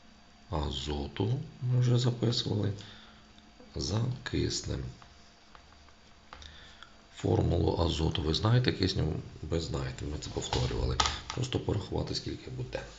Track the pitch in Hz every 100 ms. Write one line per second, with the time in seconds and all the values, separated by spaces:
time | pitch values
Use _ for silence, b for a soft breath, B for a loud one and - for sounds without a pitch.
0 | - - - - - 80 73 65 67 73
1 | 69 - 104 135 160 - 123 123 123 123
2 | 123 - 117 117 - 107 104 101 B B
3 | B B B B - - - 80 71 101
4 | 120 123 - 80 78 - - 69 64 -
5 | - - - - - - - - - -
6 | - - - B B B B B B B
7 | - - 104 101 85 85 87 - 82 76
8 | 82 80 76 78 107 123 123 - 98 -
9 | 78 82 - - 78 82 - 73 65 65
10 | 71 76 - - - 69 62 58 60 64
11 | B B B - - 104 - 104 - 80
12 | 80 78 - 71 - 64 64 - -